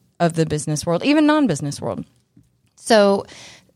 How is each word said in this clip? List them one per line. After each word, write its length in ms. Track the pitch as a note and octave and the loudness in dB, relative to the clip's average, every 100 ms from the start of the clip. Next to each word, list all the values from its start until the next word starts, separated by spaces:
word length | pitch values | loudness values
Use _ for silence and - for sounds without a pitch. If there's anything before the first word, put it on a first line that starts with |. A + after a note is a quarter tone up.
| _ - | _ -2
of 140 | E3+ | -2
the 120 | E3 D#3+ | 0 -2
business 400 | D3+ D3 D3+ - | -4 -4 -6 -4
world, 180 | E3+ | -2
even 220 | - D4 D4+ | 0 2 2
non-business 560 | D4+ C#4 C#3+ C#3+ C#3+ | 2 0 -2 -6 -8
world. 240 | C3+ F2+ - _ _ _ _ _ _ _ | -8 -8 -12 _ _ _ _ _ _ _
So 480 | - A3+ G3+ G3 - - - - _ | 2 4 4 2 -4 -18 -20 -20 _